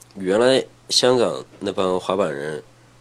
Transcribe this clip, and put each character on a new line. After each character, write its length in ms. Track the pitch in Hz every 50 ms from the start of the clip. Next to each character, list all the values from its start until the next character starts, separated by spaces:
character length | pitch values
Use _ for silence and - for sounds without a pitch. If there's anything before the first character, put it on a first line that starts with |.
| - _ -
原 220 | 98 95 90 98 107
来 240 | 120 127 135 127 - - - _ _ -
香 260 | - - 127 123 127
港 260 | 123 110 90 71 65 64 - - -
那 120 | 95 101
帮 260 | 90 101 95 92 92 92
滑 160 | - - 95
板 160 | 98 95 82
人， 320 | 71 69 73 78 76 76 - - - _ _ _ _ _